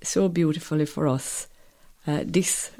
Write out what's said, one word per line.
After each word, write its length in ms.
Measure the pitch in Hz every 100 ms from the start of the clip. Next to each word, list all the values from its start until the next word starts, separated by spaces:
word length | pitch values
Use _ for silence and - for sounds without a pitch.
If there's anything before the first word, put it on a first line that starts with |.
so 260 | - 185 190
beautifully 580 | 170 160 160 - 151 151
for 220 | - 147
us, 400 | 131 - - - - - _ - - -
uh, 160 | 147
this, 460 | - 170 180 - -